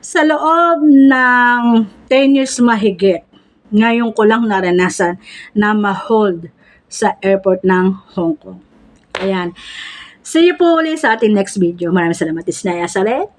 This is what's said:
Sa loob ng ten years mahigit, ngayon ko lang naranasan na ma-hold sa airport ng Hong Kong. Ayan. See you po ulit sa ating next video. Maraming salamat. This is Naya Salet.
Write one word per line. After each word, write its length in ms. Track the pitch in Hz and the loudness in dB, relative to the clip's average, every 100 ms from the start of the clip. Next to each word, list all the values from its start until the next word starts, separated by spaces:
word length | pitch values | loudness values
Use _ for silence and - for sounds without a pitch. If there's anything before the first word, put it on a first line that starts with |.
| - | -4
Sa 160 | 330 | 0
loob 640 | 311 294 302 330 339 339 302 | 0 0 0 2 2 2 4
ng 1040 | 277 269 262 254 247 240 240 233 226 214 - - | 6 6 4 2 2 2 2 2 2 0 -8 -2
ten 320 | 262 277 277 | 2 4 2
years 240 | 262 - | 0 0
mahigit, 640 | 240 220 208 180 196 170 _ _ _ _ _ | 0 2 -2 0 0 0 _ _ _ _ _
ngayon 400 | 214 226 233 233 | 0 2 0 -2
ko 80 | 226 | 0
lang 240 | 214 226 226 | 2 2 0
naranasan 720 | 196 180 180 180 - 175 180 - - - 208 | -2 0 0 0 -2 -4 -4 -14 -20 -8 -2
na 160 | 208 | 0
ma-hold 800 | 214 208 196 - 226 208 170 165 _ _ _ _ | 0 -2 -6 -2 0 0 -4 -12 _ _ _ _
sa 320 | - 208 - | -4 -4 -2
airport 460 | 196 196 190 185 185 | -2 0 0 0 0
ng 320 | 185 185 190 _ | 2 0 -2 _
Hong 240 | - 165 156 | -6 -4 -4
Kong. 240 | - 185 _ _ _ _ _ - | -10 -20 _ _ _ _ _ -8
Ayan. 400 | 190 190 175 175 - - - - - _ | -4 -4 -6 -10 -20 -18 -18 -20 -20 _
See 240 | - 320 349 | -4 2 2
you 100 | 349 | 4
po 220 | 349 330 | 2 2
ulit 240 | 320 311 | 0 -2
sa 160 | 254 220 | -2 0
ating 160 | 220 | 0
next 240 | 208 196 202 | 0 -2 -2
video. 320 | 175 175 175 | -4 -2 -2
Maraming 260 | 180 170 170 | 0 0 -2
salamat. 300 | 160 165 165 | -4 -6 -8
This 160 | - | -6
is 40 | 190 | -6
Naya 160 | 175 175 | -4 -4
Salet. 480 | 196 202 262 403 | -4 -2 -4 -6